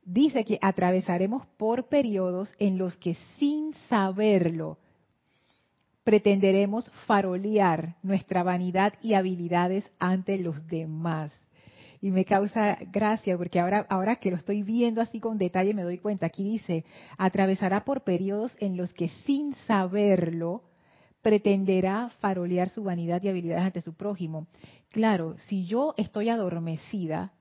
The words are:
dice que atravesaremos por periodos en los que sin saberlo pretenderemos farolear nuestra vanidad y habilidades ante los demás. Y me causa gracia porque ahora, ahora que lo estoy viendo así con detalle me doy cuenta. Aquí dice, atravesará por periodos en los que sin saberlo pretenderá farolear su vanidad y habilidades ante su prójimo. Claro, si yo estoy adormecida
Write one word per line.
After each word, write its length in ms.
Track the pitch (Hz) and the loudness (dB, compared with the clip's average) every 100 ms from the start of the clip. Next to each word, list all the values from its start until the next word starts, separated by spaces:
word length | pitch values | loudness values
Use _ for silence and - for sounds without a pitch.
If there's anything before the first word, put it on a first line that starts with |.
| - | -2
dice 400 | 185 294 269 220 | 2 4 2 -2
que 140 | 214 | 0
atravesaremos 840 | 196 190 208 185 190 175 190 254 - _ | 0 2 2 2 0 0 0 -2 -8 _
por 300 | 220 240 247 | -2 -2 0
periodos 680 | 294 247 202 185 180 202 _ | 2 2 0 -2 -2 -6 _
en 180 | 208 185 | 0 0
los 180 | 185 - | -2 -4
que 180 | 175 170 - - | -4 -6 -8 -2
sin 340 | 285 302 311 - - | 0 0 -4 -10 -2
saberlo 880 | 226 190 190 214 196 170 165 156 156 _ _ _ _ _ _ _ _ _ _ _ _ | 0 0 2 4 4 4 -2 -6 -10 _ _ _ _ _ _ _ _ _ _ _ _
pretenderemos 840 | - 214 208 196 196 190 202 214 - - - | 4 4 6 4 4 4 2 -2 -8 -18 0
farolear 880 | 208 190 180 202 214 185 160 165 170 | 2 2 -2 0 4 4 2 -4 -8
nuestra 400 | 190 196 - 185 | -2 -2 0 -2
vanidad 500 | 180 180 180 180 202 - | 0 0 0 2 0 0
y 120 | 226 | 0
habilidades 760 | 202 190 180 170 175 175 190 - _ | 2 2 -2 0 0 2 -2 -6 _
ante 380 | 180 185 185 196 | -2 0 -2 -4
los 300 | 175 147 160 | -4 -6 -8
demás. 640 | 165 160 156 165 160 147 _ _ _ - - - - | -8 -6 -6 -4 -4 -6 _ _ _ -20 -20 -20 -8
Y 80 | 196 | -2
me 160 | 185 185 | 0 2
causa 540 | 196 202 226 208 - 180 | 2 2 0 0 0 -4
gracia 460 | 202 214 214 - 180 | -2 0 0 -2 -2
porque 220 | 175 180 | 0 0
ahora, 260 | 175 202 - | 2 0 0
ahora 280 | 185 190 240 | -2 0 0
que 160 | 196 | -2
lo 60 | 180 | -4
estoy 260 | - 208 | -4 -4
viendo 380 | 202 226 240 220 | -2 0 0 0
así 180 | 226 226 | -4 -4
con 180 | 226 220 | -6 -2
detalle 380 | 180 185 190 214 | 0 2 0 0
me 80 | |
doy 160 | 175 180 | -4 -4
cuenta. 260 | 208 202 165 | -4 -2 -4
Aquí 180 | - | -4
dice, 400 | 196 220 - 165 - - - - | -4 -4 -2 -4 -4 -20 -20 -2
atravesará 680 | 190 190 190 190 190 202 - | 0 2 2 2 0 0 -2
por 160 | 269 | -4
periodos 500 | - 180 190 202 233 - | -2 -2 -2 -4 -6 -4
en 160 | 202 180 | -6 -4
los 160 | 180 | -6
que 160 | - 170 - - | -4 -6 -4 -2
sin 280 | 277 294 269 - | -2 -2 -8 -2
saberlo 960 | 214 185 202 208 190 170 170 165 202 _ _ _ _ _ _ | 0 0 2 4 4 2 -2 -4 -6 _ _ _ _ _ _
pretenderá 880 | 220 208 208 196 196 185 185 202 240 - | 2 4 4 2 4 2 2 -2 -6 -4
farolear 500 | 208 185 175 180 185 | -2 -2 -2 0 0
su 140 | - | -4
vanidad 380 | 196 175 170 175 | -6 -4 -2 -2
y 60 | 196 | -2
habilidades 380 | 185 170 170 185 | -2 -2 -2 -2
ante 160 | 180 | -2
su 120 | 170 | -10
prójimo. 540 | 165 202 202 170 160 160 _ - - _ | -8 -8 -6 -6 -8 -12 _ -20 -20 _
Claro, 460 | 220 220 196 160 - | 0 2 2 -2 -8
si 280 | - 196 175 | -6 -6 -2
yo 260 | 226 294 - | -2 -2 -2
estoy 340 | 214 214 220 | -4 -2 -2
adormecida 1040 | 233 185 170 165 160 - 208 170 156 196 _ | -2 -2 -4 -6 -8 -8 -8 -4 -6 -8 _